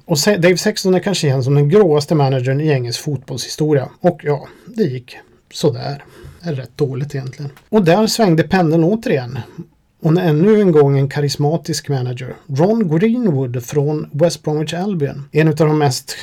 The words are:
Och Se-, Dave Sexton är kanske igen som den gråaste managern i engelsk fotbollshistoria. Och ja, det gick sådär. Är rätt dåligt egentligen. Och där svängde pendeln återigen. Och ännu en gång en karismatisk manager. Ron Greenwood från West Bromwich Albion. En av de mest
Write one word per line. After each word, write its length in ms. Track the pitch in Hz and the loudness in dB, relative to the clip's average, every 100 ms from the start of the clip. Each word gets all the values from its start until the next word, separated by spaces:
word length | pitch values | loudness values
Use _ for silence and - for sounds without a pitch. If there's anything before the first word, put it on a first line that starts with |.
Och 140 | - 156 | -4 -2
Se-, 180 | 208 208 | 0 2
Dave 200 | 170 180 | 2 2
Sexton 380 | 214 208 190 | -2 -2 0
är 40 | 185 | 0
kanske 280 | 202 180 151 | 0 -2 0
igen 180 | 131 | 0
som 100 | 123 | 2
den 140 | 143 143 | 2 4
gråaste 460 | 202 190 147 147 | 4 4 2 2
managern 460 | 160 139 135 123 135 | 0 2 0 -2 -2
i 80 | 156 | 0
engelsk 320 | 135 120 117 | 0 -2 -6
fotbollshistoria. 880 | 156 135 - 131 - - 151 143 127 - | -6 -8 -8 -10 -10 -4 0 0 -2 -2
Och 200 | 180 165 | -2 0
ja, 240 | 147 143 - - - | -4 -6 -8 -20 -12
det 160 | 214 | -4
gick 340 | 180 127 - - - _ _ | -2 -4 -12 -20 -20 _ _
sådär. 520 | - - 120 131 143 - - - - | -4 -2 -2 -8 -10 -14 -20 -20 -12
Är 120 | 170 | -8
rätt 240 | 135 123 - | -8 -10 -6
dåligt 380 | 139 127 143 | -6 -4 -8
egentligen. 360 | 135 131 - 143 - _ | -8 -10 -12 -16 -16 _
Och 160 | 220 | 2
där 220 | 170 180 220 | 4 4 2
svängde 360 | - 208 160 | 2 2 2
pendeln 420 | 160 190 165 165 | 2 2 2 4
återigen. 540 | 160 226 - 151 120 127 - - 165 _ _ _ | 2 0 -2 -4 -4 -10 -12 -16 -20 _ _ _
Och 160 | 165 165 | 0 2
ännu 420 | 180 147 196 214 | 2 4 4 4
en 120 | 202 | 6
gång 260 | 151 139 139 | 6 4 4
en 100 | 139 | 0
karismatisk 800 | 151 143 - 147 160 156 156 - | -2 -2 -2 -2 -2 -4 -8 -4
manager. 460 | 135 127 123 127 - - | -4 -4 -8 -12 -16 -6
Ron 520 | 135 180 226 190 156 | 0 2 2 0 2
Greenwood 640 | 226 240 220 135 131 123 | 2 2 0 0 -2 -6
från 420 | - 147 143 151 156 | -4 -2 -2 -4 -6
West 300 | 143 170 160 | 0 0 0
Bromwich 320 | - 151 156 | -4 -4 -4
Albion. 500 | 170 202 180 139 139 - | -4 -4 -4 -4 -6 -4
En 160 | 151 156 | 2 2
av 60 | |
de 240 | 156 156 151 | 2 2 2
mest 380 | 143 127 - - | 0 -2 -8 -14